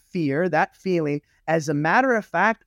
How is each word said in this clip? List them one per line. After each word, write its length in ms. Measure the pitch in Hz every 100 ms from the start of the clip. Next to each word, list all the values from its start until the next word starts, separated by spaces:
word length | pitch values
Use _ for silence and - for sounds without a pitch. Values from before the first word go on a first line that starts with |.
| _
fear, 380 | 180 147 139 180
that 260 | 156 196
feeling. 460 | _ 190 175 151 147 - _ -
As 220 | 165 147
a 60 |
matter 400 | 147 156 220 269
of 100 | 220
fact, 400 | - 165 208 220